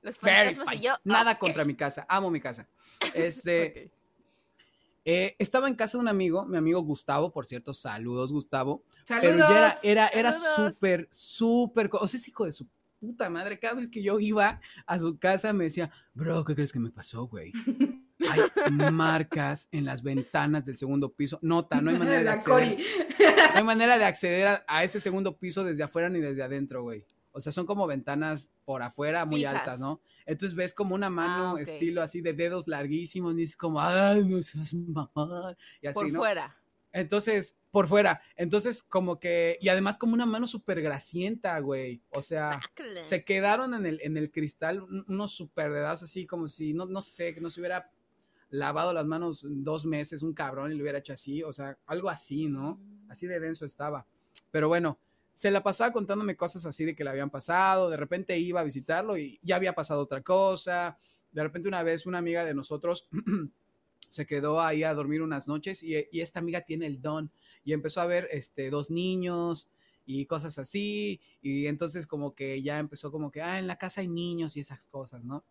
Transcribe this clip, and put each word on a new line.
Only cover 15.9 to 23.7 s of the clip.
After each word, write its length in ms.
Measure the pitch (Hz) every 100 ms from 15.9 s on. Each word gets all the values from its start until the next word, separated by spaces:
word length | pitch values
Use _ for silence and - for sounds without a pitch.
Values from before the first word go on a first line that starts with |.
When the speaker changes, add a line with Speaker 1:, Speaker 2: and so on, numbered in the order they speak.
| - _
Speaker 2:
"Bro, 320 | - 160 165 156
¿qué 80 |
crees 180 | 147 143
que 80 | 123
me 120 | 113
pasó, 340 | 107 - 117 123
güey? 240 | 98 82
Speaker 3:
<laughs> 600 | 233 - - 240 - _ _ 359
Speaker 2:
Hay 140 | 147 392 - 294
marcas 1000 | 147 151 160 160 160 156 - 143 151 -
en 140 | 151 139
las 180 | 131
ventanas 640 | 135 135 123 156 147 151 135
del 100 | 123
segundo 340 | 135 139 135
piso." 260 | - 143 160
Nota, 400 | 160 165 170 -
no 80 | 156
hay 80 | 175
manera 220 | - -
de 40 |
Speaker 3:
<laughs> 20 | 226
La 80 |
Speaker 2:
acceder. 440 | 214 - 254 240 214
Speaker 3:
Cori. 60 | 370 403 - - 370 320 427
Speaker 2:
No 40 | -
hay 40 |
manera 340 | 220